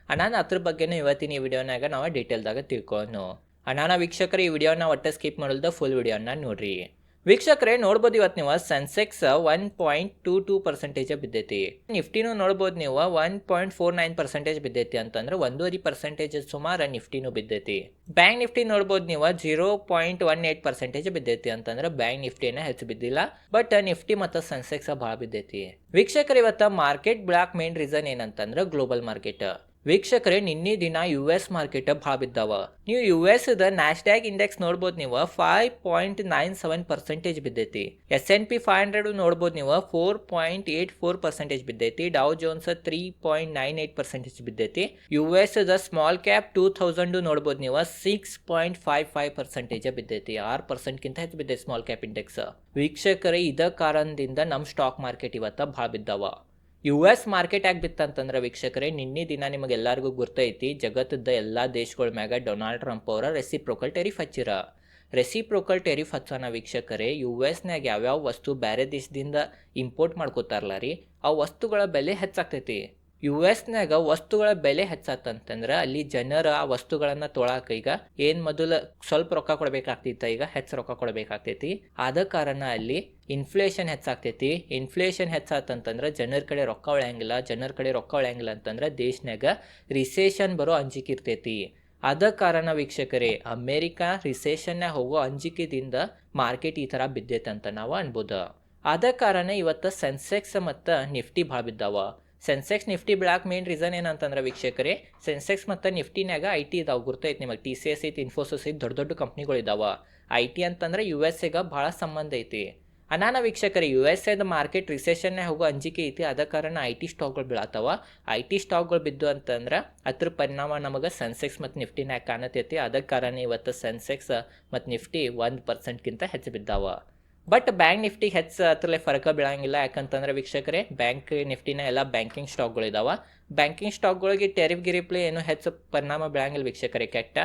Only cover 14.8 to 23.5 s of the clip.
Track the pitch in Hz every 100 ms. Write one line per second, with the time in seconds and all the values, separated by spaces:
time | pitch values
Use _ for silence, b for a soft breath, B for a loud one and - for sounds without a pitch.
14.8 | 117 120 113 113 117 185 131 135 175 185
15.8 | 165 135 151 151 151 147 143 147 151 180
16.8 | 143 123 - 135 131 110 107 104 - 98
17.8 | - _ - 170 180 240 240 240 226 208
18.8 | 196 190 170 156 160 175 156 156 190 202
19.8 | - 170 170 180 175 160 165 160 147 -
20.8 | 127 139 180 170 120 117 123 113 113 117
21.8 | 165 143 117 135 131 - 127 127 156 123
22.8 | 117 113 120 139 196 B B